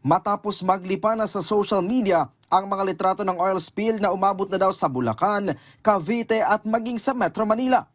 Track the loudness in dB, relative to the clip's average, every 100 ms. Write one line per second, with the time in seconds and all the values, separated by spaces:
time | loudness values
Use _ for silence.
0 | 2 2 2 -4 -4 -4 -2 -2 -2 -2
1 | -2 -2 -2 -4 0 0 2 0 0 0
2 | 2 2 0 _ _ 0 0 -2 -2 0
3 | -2 0 -2 0 0 0 -4 -2 -2 0
4 | 0 2 0 0 -2 0 0 2 -2 0
5 | -2 0 0 0 -2 -6 -10 _ 0 2
6 | 0 -4 0 0 2 0 0 -2 -2 -2
7 | -2 0 -2 0 0 0 2 2 0